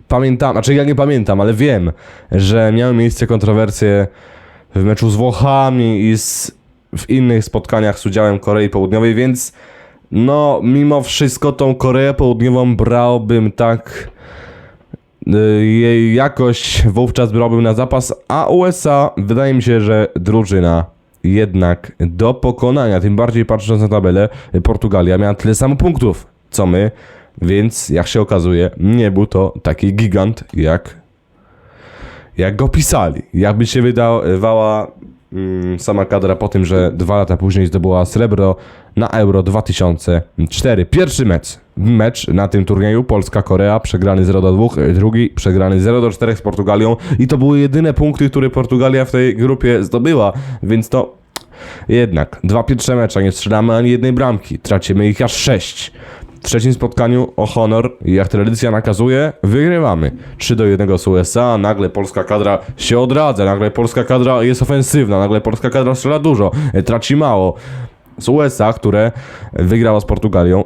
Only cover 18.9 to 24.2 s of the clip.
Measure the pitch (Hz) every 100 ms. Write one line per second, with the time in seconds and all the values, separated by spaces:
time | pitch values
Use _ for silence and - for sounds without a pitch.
18.9 | 139 147 - 101 117 135 131 127 113 107
19.9 | 107 104 85 90 113 98 98 85 85 87
20.9 | _ _ _ 90 101 104 92 87 87 -
21.9 | - 87 85 117 127 127 120 123 143 117
22.9 | 92 101 101 120 117 113 110 104 107 104
23.9 | 104 92 92